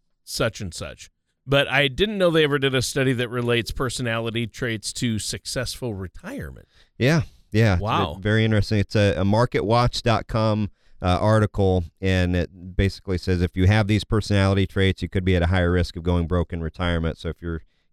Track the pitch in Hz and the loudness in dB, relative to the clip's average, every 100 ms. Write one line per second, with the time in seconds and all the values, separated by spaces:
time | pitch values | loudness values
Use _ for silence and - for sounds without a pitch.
0 | _ _ - - 127 - 98 - 82 65 | _ _ -14 -4 -4 -4 -12 -10 -14 -14
1 | - _ _ _ - 139 139 131 143 123 | -20 _ _ _ -2 0 2 0 0 0
2 | 208 208 180 160 151 143 135 131 120 - | -2 2 2 4 2 2 0 0 -2 0
3 | 131 120 120 123 120 120 110 - 131 - | 0 0 -2 -4 0 0 -2 -6 -6 -4
4 | 123 113 117 113 113 - 127 110 - - | -4 -4 -4 -6 -6 -6 -8 -6 -8 -6
5 | 123 110 - 101 - - 117 - 123 98 | -4 -4 -6 -10 -8 -8 -8 -8 -10 -8
6 | 92 - 180 269 76 62 50 _ _ _ | -10 -14 -14 -12 -12 -16 -20 _ _ _
7 | 120 160 - - _ 107 113 90 101 151 | 2 2 0 -10 _ 2 4 2 0 -2
8 | 110 90 104 110 110 110 98 107 98 110 | -2 -4 0 2 4 2 2 0 0 2
9 | 101 85 98 104 123 120 95 117 123 - | 2 2 2 2 2 0 2 2 2 0
10 | 117 110 - 117 110 107 104 - _ - | 0 0 0 -2 0 0 -2 -6 _ -6
11 | 92 90 107 110 107 - 98 92 85 - | 0 2 4 4 2 2 2 2 -2 -4
12 | 95 92 90 90 82 95 90 90 98 - | 0 2 2 0 -2 -6 -10 0 0 0
13 | - 92 - 90 90 - 92 107 101 107 | -4 -4 0 0 0 2 4 4 2 0
14 | - 113 - 101 98 98 95 - 95 92 | 0 -2 0 2 4 2 0 0 0 0
15 | 87 101 92 90 85 92 87 90 87 - | -4 -2 0 2 2 2 2 2 0 -4
16 | 82 87 82 87 82 87 80 - 90 85 | -2 0 0 -2 -2 -4 -8 -4 -2 0
17 | 80 - 87 78 85 80 - _ _ | -2 -4 -8 -8 -8 -10 -10 _ _